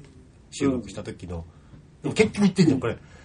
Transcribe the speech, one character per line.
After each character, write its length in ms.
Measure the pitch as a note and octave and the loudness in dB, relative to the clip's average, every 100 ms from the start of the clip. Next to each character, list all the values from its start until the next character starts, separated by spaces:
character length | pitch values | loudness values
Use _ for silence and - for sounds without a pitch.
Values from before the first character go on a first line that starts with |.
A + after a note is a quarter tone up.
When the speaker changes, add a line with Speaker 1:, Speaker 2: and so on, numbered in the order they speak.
| - - - - - | -20 -20 -20 -20 -18
Speaker 1:
収 140 | - C#3 | -4 -2
録 180 | B2+ G#2 | -2 -8
し 60 | |
た 80 | - | -12
時 240 | F#2+ F2 F2 | -12 -12 -12
の。 120 | F2 | -12
Speaker 2:
う 20 | |
ん。 600 | E2 - - - - - | -12 -20 -20 -20 -20 -12
Speaker 1:
で 60 | - | -6
も 40 | |
結 160 | - G#3+ | 2 2
局 120 | - | 4
言 80 | G3+ | 2
っ 40 | |
て 80 | - | 4
ん 40 | D#3+ | 4
じ 40 | |
ゃ 20 | C3 | 4
ん、 40 | |
こ 60 | A#2 | 0
れ。 100 | - - - | -6 -12 -20